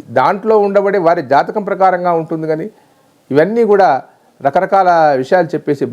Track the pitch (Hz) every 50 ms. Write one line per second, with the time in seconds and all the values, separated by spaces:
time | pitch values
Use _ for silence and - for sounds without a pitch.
0 | - - 117 131 127 156 196 196 185 220 220 214 202 202 196 202 196 202 196 202
1 | 170 165 175 175 147 120 139 143 170 - 190 220 196 202 202 180 190 185 185 175
2 | 180 180 170 165 160 160 165 160 156 156 156 156 160 214 - _ _ _ _ _
3 | _ _ _ _ _ _ 135 143 160 196 226 233 233 202 208 196 190 165 135 127
4 | - _ _ _ _ _ _ _ - 139 139 180 185 185 202 196 190 180 175 165
5 | 160 151 143 131 131 - 190 185 170 - - 147 - - 147 139 139 120